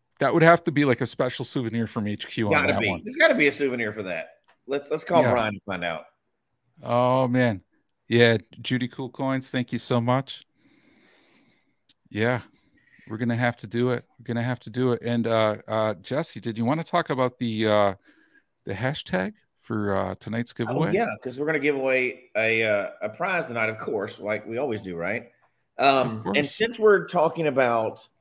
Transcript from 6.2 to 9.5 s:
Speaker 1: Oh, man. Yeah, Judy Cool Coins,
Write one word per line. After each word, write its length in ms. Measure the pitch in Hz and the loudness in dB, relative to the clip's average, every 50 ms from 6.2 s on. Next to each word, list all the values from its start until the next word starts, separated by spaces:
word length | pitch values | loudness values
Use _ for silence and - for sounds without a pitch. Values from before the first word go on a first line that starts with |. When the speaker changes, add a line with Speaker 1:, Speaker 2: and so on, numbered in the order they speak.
| _ _ _ _ _ _ _ _ _ _ _ - | _ _ _ _ _ _ _ _ _ _ _ -12
Speaker 1:
Oh, 460 | 127 123 120 123 123 123 127 131 131 123 | -4 -2 0 2 2 2 2 2 2 2
man. 320 | 123 127 127 120 107 92 - _ _ _ _ _ _ _ _ - | 2 2 2 2 0 -2 -8 _ _ _ _ _ _ _ _ 0
Yeah, 300 | 113 120 120 117 113 110 - _ - - | 6 6 8 8 6 4 0 _ -16 -12
Judy 260 | 117 - 127 123 127 123 | -4 -4 -2 -2 -2 -4
Cool 220 | - - 135 120 | -6 -10 -12 -10
Coins, 380 | - - 135 135 135 131 131 - | -8 -6 -4 -2 -2 -4 -4 -4